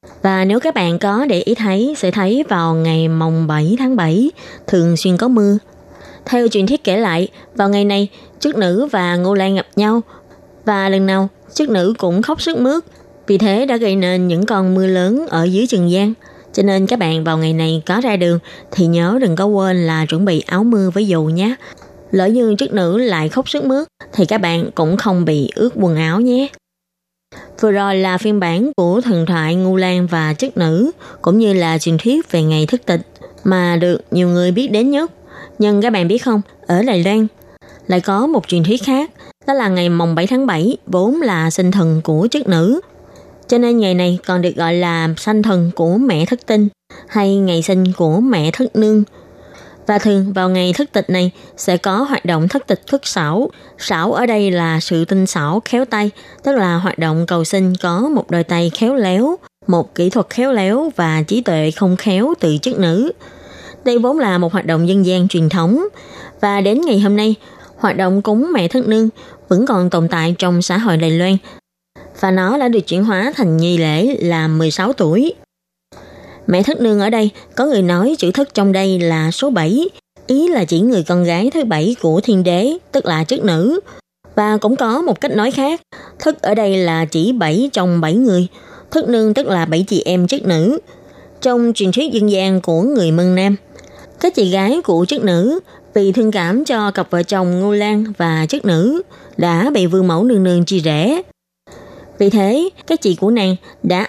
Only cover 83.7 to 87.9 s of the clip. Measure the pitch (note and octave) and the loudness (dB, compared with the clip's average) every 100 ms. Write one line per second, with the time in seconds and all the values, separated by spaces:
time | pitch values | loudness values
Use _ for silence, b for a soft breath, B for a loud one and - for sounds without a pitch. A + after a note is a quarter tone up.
83.7 | F4 B B _ _ - - G#3 G#3+ G#3+ | -2 B B _ _ -8 -2 0 0 0
84.7 | C4+ A#3 B3 E4+ G3+ C#4+ C4+ C#4 C#4 D4+ | -2 -2 -2 -2 -2 -2 -2 -2 -2 -4
85.7 | E4+ - B B - D#4 - - G#3+ G#3 | -4 -10 B B -4 -4 -2 -2 0 0
86.7 | F#3+ F3 D#3+ D#3+ E3 F#3 B3+ D#3+ E3 C#4 | 0 0 -2 -2 0 0 0 0 0 -2
87.7 | G#3+ F3+ | -2 0